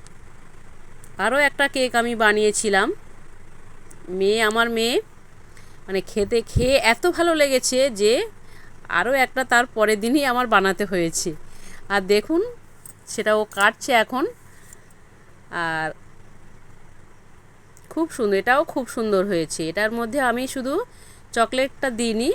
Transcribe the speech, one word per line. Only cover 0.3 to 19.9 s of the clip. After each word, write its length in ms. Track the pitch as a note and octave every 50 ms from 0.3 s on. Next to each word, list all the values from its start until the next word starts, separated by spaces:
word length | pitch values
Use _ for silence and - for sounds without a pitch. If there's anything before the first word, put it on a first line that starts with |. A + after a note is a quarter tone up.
| - - - - - - - - - - - - - - - - - -
আরও 200 | F#3+ A3 B3 C#4+
একটা 260 | C#4+ C#4 - - C#4 C#4
কেক 240 | - C#4 B3+ B3 A#3
আমি 180 | A#3+ A#3 A#3+ A#3+
বানিয়েছিলাম, 720 | G#3+ A3+ G#3+ G#3 G#3+ G#3+ G#3+ G#3 - - A3 G3 F#3+ G3+ C4 G4+ - - - - - - - - - - - - - - - - - - - - - - -
মেয়ে, 300 | F3+ F#3+ F#3+ G3 G#3 A3+ A3+
আমার 240 | G#3+ A3 A3+ A#3 A#3
মেয়ে, 260 | A3+ A3+ A3+ A#3 B3+ F#4+ A4 - - - - - - - - - - - - - - - -
মানে, 160 | - F#3+ F#3+
খেতে, 360 | F3+ - - A3 G3+ G3 A3+ A#3
খেয়ে 340 | - - - - A#3+ B3+ C4+ C4+ G#3
এত 200 | A3 A#3 - - F4
ভালো 240 | E4+ - E4+ F4 E4
লেগেছে 440 | D#4 D4 C#4 C4+ B3+ - - B3+ B3+ C4 C#4+
যে 240 | A#3 G3 G3+ G#3 A#3 D4 G#4+ A4+ - - - - - - - - - - - -
আরও 220 | - E3 F3+ A3+ C4+
একটা 280 | C#4 B3+ B3 - C4 C4
তার 220 | B3+ B3 A#3+ B3
পরের 340 | - - A3+ G#3+ G#3 A3 G#3
দিনই 240 | G3 A#3 B3+ D4+ C#4+
আমার 220 | C4 A#3+ B3 B3+ A#3
বানাতে 360 | A3 G3 F#3+ F#3+ F#3+ F3 G#3
হয়েছে। 440 | F#3+ G3 F#3 E3+ E3 D#3+ - - F#3 - - - - - - - - - - - -
আর 120 | G3 G3+
দেখুন, 400 | G3 F#3 G3+ G#3 G#3+ - D#4+ E4+ G#4 B4 A#4+ - - - - - - - - - - -
সেটা 240 | - - G#3 G#3+ G#3+
ও 60 | G#3+ G#3+ G#3
কাটছে 400 | - G3+ G3 G#3+ A3+ - - - C4
এখন। 320 | A#3 G#3+ - - B3+ D4 A4+ A#4+ - - - - - - - - - - - - - - - - - - - - - - - E3+ F3
আর 320 | E3+ E3 D#3+ D#3+ D#3+ D#3 - - - - - - - - - - - - - - - - - - - - - - - - - - - - - - - - - - - - - - - -
খুব 180 | - D#4 E4 D#4+
সুন্দর, 260 | - - A#3+ G#3 G3 G3
এটাও 240 | F#3+ - B3 C#4 E4
খুব 220 | - - D4+ B3+ -
সুন্দর 340 | - - A3+ A3 G#3 F#3+ F#3
হয়েছে। 360 | G3+ G3+ E3+ D#3+ D3+ - - E3 D#3+
এটার 240 | E3 G3+ G#3 A3